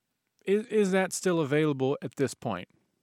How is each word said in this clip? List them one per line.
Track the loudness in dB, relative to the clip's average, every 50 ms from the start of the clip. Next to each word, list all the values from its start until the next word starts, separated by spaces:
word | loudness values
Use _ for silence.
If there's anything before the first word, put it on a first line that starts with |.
| _ _ _ _ _ _ _ _ _
is, | 0 0 0 0 0
is | 0 2 2 2
that | 2 2 0 0 -4
still | -4 -2 0 0 0
available | 0 2 2 2 2 2 0 0 0 -2 -2 -2 -6
at | -8 -4
this | -4 -4 -4 -4
point | -6 -8 -6 -6 -6 -8 -12 _ _ _ _ _ _